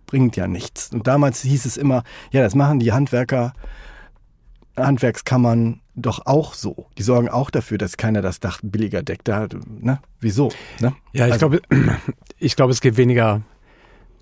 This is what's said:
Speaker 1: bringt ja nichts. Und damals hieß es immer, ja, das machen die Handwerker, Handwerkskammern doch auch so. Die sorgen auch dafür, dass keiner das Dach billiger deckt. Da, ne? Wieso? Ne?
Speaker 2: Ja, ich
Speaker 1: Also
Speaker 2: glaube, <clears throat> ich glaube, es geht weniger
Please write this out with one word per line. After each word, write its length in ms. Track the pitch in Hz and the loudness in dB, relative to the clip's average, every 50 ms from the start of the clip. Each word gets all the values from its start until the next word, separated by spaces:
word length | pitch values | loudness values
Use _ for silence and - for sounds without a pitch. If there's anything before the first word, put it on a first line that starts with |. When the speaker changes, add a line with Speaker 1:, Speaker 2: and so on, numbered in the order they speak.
| _ - | _ -4
Speaker 1:
bringt 280 | - 135 131 120 - | 0 2 2 2 2
ja 120 | 98 90 92 | -2 -4 -4
nichts. 420 | 90 - - - - - - - | -4 -6 -8 -12 -12 -14 -12 -8
Und 140 | - 120 107 131 | -8 -4 0 2
damals 340 | 131 147 143 139 120 - | 2 4 2 2 0 -2
hieß 240 | - 127 143 127 120 | -2 0 0 0 -2
es 120 | 123 - - | -4 -4 -2
immer, 260 | 143 139 127 123 - - - - - - | 0 0 0 0 -2 -4 -12 -20 -8 -2
ja, 100 | - 135 | 0 2
das 140 | 127 101 92 | 2 2 2
machen 240 | 139 139 143 151 131 | 2 2 2 2 2
die 140 | 117 117 107 | 2 2 2
Handwerker, 600 | 131 143 - - 120 127 - 139 127 120 123 - - - - - - - - - - - - - _ _ _ _ _ _ - - - _ _ _ - | 0 0 0 0 -2 -2 0 0 -2 -2 -2 -6 -10 -14 -16 -16 -16 -18 -20 -20 -20 -20 -20 -20 _ _ _ _ _ _ -20 -20 -20 _ _ _ -2
Handwerkskammern 1040 | 131 139 143 113 - 120 107 - - - 131 127 123 117 117 117 117 113 117 - _ _ _ | 0 0 2 2 2 0 0 -2 -2 0 2 2 4 4 4 2 2 0 -2 -6 _ _ _
doch 300 | 123 - 117 101 - - | -8 -6 -6 -6 -4 -2
auch 280 | - 139 156 151 - - | 0 0 0 0 -2 -6
so. 340 | - - - - - - _ _ - | -8 -8 -8 -8 -10 -14 _ _ -4
Die 60 | 98 | 0
sorgen 260 | 113 127 120 120 113 | 2 2 2 2 0
auch 200 | - 135 139 - | 0 -2 -2 -2
dafür, 280 | - 135 - - 110 95 | -2 -4 -4 -4 -4 -4
dass 200 | 101 92 - - | -4 -6 -6 -4
keiner 240 | - 110 110 104 | -2 0 0 0
das 180 | 95 92 87 - | -2 -2 -4 -6
Dach 200 | - 95 - - - | -6 -8 -8 -8 -8
billiger 400 | 101 95 104 110 98 98 90 78 | -6 -4 -4 -4 -2 -4 -4 -6
deckt. 240 | - 95 - - - | -6 -8 -6 -4 -4
Da, 200 | 104 104 107 90 - - - - | -2 -2 -4 -6 -8 -12 -14 -16
ne? 320 | 107 104 - 123 135 127 - - - _ | -12 -6 -2 -2 -2 -2 -4 -12 -12 _
Wieso? 280 | - 110 98 127 147 - - - - - - - | -4 -2 0 2 0 0 -2 -6 -14 -16 -6 -2
Ne? 140 | 113 127 135 - _ - | -2 -2 -2 -4 _ -8
Speaker 2:
Ja, 160 | - 131 120 123 | -2 0 2 2
ich 60 | 120 | 2
Speaker 1:
Also 160 | 113 160 147 | 2 2 2
Speaker 2:
glaube, 120 | 143 180 - - | 2 0 0 2
<clears throat> 280 | - 135 - 110 - - - - - - - - - - | 2 2 4 2 0 -2 -4 -8 -10 -10 -12 -20 -8 -4
ich 160 | 175 139 - | -4 -2 2
glaube, 160 | - 135 127 | 2 2 2
es 80 | 127 - | 2 2
geht 160 | - 131 110 | 2 2 4
weniger 460 | 123 123 123 123 120 113 110 104 107 107 - _ _ _ _ _ _ _ _ - - - - - _ | 4 4 4 4 4 4 2 2 0 -2 -6 _ _ _ _ _ _ _ _ -20 -20 -20 -20 -20 _